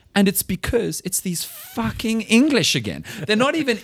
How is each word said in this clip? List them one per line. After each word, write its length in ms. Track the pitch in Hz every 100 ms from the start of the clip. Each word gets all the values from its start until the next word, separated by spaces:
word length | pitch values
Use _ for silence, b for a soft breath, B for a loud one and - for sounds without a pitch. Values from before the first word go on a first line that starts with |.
| b 202
And 120 | 202
it's 140 | 196
because 600 | - 185 - 233 165 - 185
it's 140 | -
these 240 | 185 165
fucking 800 | - - - 240 220 - 220 226
English 520 | - 226 302 240 147
again. 300 | 139 104 71 - B 151
They're 80 | 214
not 180 | 277 320
even 240 | 269 214